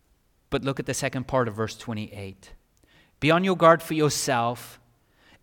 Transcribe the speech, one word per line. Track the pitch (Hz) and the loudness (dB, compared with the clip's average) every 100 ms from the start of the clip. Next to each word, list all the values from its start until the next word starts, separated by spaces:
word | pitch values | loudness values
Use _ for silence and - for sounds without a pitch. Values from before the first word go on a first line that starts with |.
| _ _ _ _ _ | _ _ _ _ _
but | 139 | -6
look | 135 131 | -4 -6
at | 139 | -6
the | |
second | 127 135 131 120 | -4 -4 -6 -2
part | 131 117 | 0 0
of | 104 | -2
verse | 110 - | -6 -8
twenty-eight. | - 107 104 101 98 95 - - _ _ _ _ _ _ | -10 -10 -10 -12 -16 -16 -20 -20 _ _ _ _ _ _
"Be | 143 | 2
on | 165 | 2
your | 190 180 | 2 6
guard | 165 165 | 6 6
for | - | 4
yourself | 156 147 - - 123 117 120 - - _ _ _ _ _ _ | 0 0 0 -2 0 0 -4 -10 -20 _ _ _ _ _ _